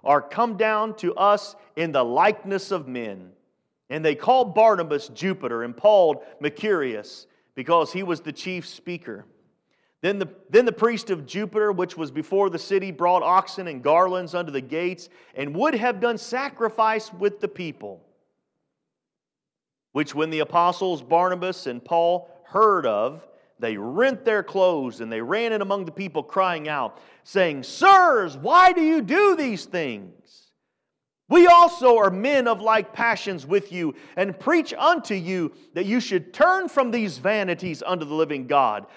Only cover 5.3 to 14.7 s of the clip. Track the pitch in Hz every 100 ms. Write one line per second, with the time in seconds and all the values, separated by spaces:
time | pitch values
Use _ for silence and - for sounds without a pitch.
5.3 | 185 127 117 120 120 208 208 170 143 -
6.3 | - 147 147 214 185 135 107 104 - -
7.3 | _ _ - 131 170 147 185 190 165 156
8.3 | 143 185 185 160 - - 175 127 104 107
9.3 | _ _ _ _ _ _ _ 180 202 180
10.3 | - _ 196 247 - 226 226 - 180 135
11.3 | 185 208 214 208 185 180 160 151 139 151
12.3 | 196 202 170 - 196 190 156 175 180 147
13.3 | 185 190 - 180 135 139 165 185 185 175
14.3 | 175 170 139 127